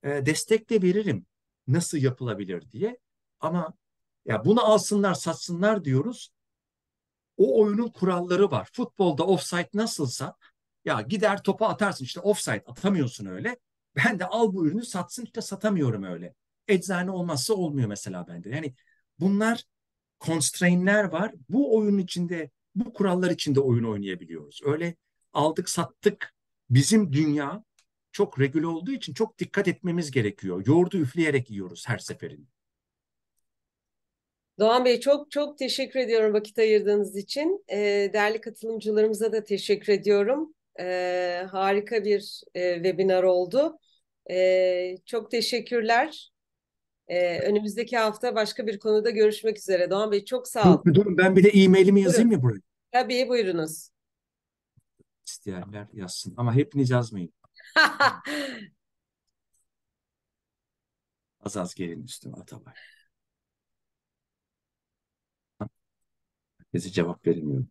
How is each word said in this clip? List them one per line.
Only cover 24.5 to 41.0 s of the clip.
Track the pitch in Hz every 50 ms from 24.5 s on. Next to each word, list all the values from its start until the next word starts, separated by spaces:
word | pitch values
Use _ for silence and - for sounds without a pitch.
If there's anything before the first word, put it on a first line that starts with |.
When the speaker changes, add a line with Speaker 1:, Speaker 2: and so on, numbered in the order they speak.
| - - -
Speaker 1:
Öyle | 139 147 156 170 170 170 _ _ _ _ _ _ _ _
aldık | 151 147 156 156 - 180 -
sattık. | - - 165 - _ _ - 208 202 - - - _ _ _ _ _ _ _ _
Bizim | 123 127 139 - 220 220 208 170 131
dünya | 143 156 151 147 151 147 139 165 214 - _ _ _ _ _ _ _ _ _ _
çok | - 202 196 - -
regüle | 135 139 135 160 151
olduğu | 170 165 160 175 208 277
için | - - - 139
çok | - 220 214 _ _
dikkat | 185 180 - 196 202 202
etmemiz | 185 - - 180 170 175 170 147
gerekiyor. | 127 131 110 104 101 _ - 95 90 90 98
Yoğurdu | 110 147 170 180 175 - 202
üfleyerek | 156 127 - 170 165 156 143 135 127 _
yiyoruz | 107 98 95 90 87 87 - -
her | 113 98
seferinde. | - - 90 - - 82 76 73 - _ _ _ _ _ _ _ _ _ _ _ _ _ _ _ _ _ _ _ _ _ _ _ _ _ _ _ _ _ _ _ _ _ _ _ _ _ _ _ _ _ _ -
Speaker 2:
Doğan | 202 220 233 247 254
Bey, | 254 247 233
çok | 240 277 285 285 294 _
çok | - 285 294 294 294 _
teşekkür | 359 359 - - 269 220 - 262
ediyorum | 254 214 226 226 220 214 208
vakit | 214 208 208 - -
ayırdığınız | 226 220 214 208 196 202 208 208 208 196 202
için. | 196 196 - - 277 294 330 381 403 - _
Ee, | 190 202 208 208 202 202 202 202 190
değerli | 214 202 208 220 226
katılımcılarımıza | - 233 220 - - 226 226 220 196 208 214 208 214 214 220 196 220 226 202
da | 220 214
teşekkür | - 208 190 - - 208 196 - - 208
ediyorum. | 190 - 208 208 202 202 202 262 294 320 320 - _ _ _ _ -
Ee, | 180 180 180 180